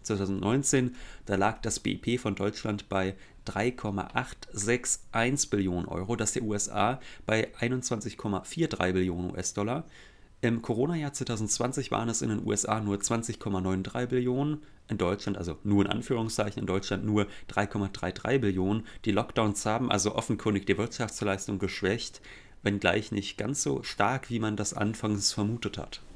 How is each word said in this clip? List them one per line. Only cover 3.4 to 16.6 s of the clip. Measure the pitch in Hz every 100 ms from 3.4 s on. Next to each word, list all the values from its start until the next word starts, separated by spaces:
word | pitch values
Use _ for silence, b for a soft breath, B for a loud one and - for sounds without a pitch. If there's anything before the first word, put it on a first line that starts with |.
drei | - 92 117
Komma | 123 107 98 -
acht | 123 123 - -
sechs | 104 101 123 - - -
eins | 117 120 143 -
Billionen | 104 95 87 85
Euro, | 85 95 113
das | 107
der | -
U | 113
S | 104 -
A | 104 104 131 B B -
bei | 110 - -
einundzwanzig | 117 127 127 117 104 -
Komma | 110 95 -
vier | - 160
drei | - 90
Billionen | 92 92 85 90
U-S-Dollar. | - 92 - 104 135 170 B B B B -
Im | 120 117
Corona-Jahr | - 113 139 170 143
zweitausendzwanzig | - 123 110 107 - 123 135 131
waren | 107 113
es | 113
in | 127
den | 107 107
U |
S | 104 -
A | 110
nur | 104 101
zwanzig | - 117 113 107
Komma | 110 95
neun | 92 95
drei | 95 120 123
Billionen, | 127 123 127 147 151 B B -
in | 113
Deutschland, | 87 101 - 95
also | 87 80
nur | 104 101 98
in |
Anführungszeichen, | 101 - 120 113 - 104 110